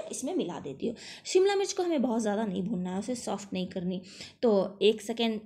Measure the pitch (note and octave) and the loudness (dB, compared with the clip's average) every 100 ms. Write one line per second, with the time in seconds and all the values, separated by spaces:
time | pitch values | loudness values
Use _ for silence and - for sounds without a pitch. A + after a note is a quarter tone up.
0 | D#5+ - C4 F4 F3 D#3 C#3+ C3+ A3+ A#3 | -6 -6 -4 -2 -2 -4 -8 -6 -6 -6
1 | - - - F#4 F#4+ G4+ F#4+ - F4+ D#4 | -10 -14 0 4 4 4 0 0 0 2
2 | B3 A3+ G#3+ G3+ A3+ F#3 F3 G3 F3+ F#3 | 2 2 0 0 0 -2 -2 -2 -4 -4
3 | G#3 B3 - G3+ - F#3 F3+ F#3+ F3+ F#3 | -4 -6 -4 -6 -4 -4 -4 -4 -4 -4
4 | F#3 - - - B3 G3+ F#3 - G#3 A3+ | -8 -16 -18 0 4 4 4 4 4 4
5 | - A#3 A#3 A3 | 0 -2 0 -2